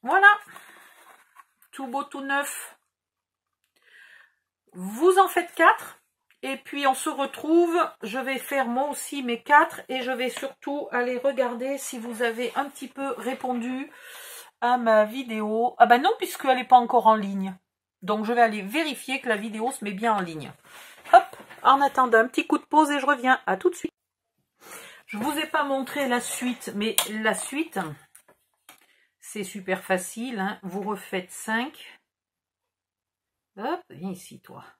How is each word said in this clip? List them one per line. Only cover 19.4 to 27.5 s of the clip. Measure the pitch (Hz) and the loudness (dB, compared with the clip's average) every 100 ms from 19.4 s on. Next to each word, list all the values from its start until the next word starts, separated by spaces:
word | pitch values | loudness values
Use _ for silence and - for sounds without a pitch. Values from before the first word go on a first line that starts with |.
| 220 214 233 | -4 -6 -6
se | 262 | -6
met | 202 | -8
bien | 190 226 | -4 0
en | 208 | 0
ligne. | 180 156 139 - _ - - - - | -2 -8 -12 -16 _ -20 -20 -20 6
Hop, | 762 740 - - - | 6 6 -14 -20 0
en | - 277 | 4 6
attendant, | 277 269 254 226 | 4 2 4 4
un | 247 | 4
petit | - - | -2 0
coup | 302 | -2
de | |
pause | - 302 302 | 2 2 4
et | 294 | 2
je | 262 | 0
reviens. | 277 254 262 - | 2 4 2 2
À | 190 | 0
tout | 349 | 0
de | |
suite. | - - _ _ _ _ _ _ _ - - - - _ | -2 -12 _ _ _ _ _ _ _ -20 -20 -20 -20 _
Je | 208 | -6
vous | 254 294 | -4 -4
ai | 311 | -2
pas | 311 | -2
montré | 277 269 262 294 269 | 0 -2 -4 -4 0
la | 240 | -2
suite, | - - 247 233 - 190 | -2 -6 -6 -6 -8 -4
mais | 214 - 190 | -2 -2 -2
la | 214 220 | -2 -2
suite, | 190 - | -2 -6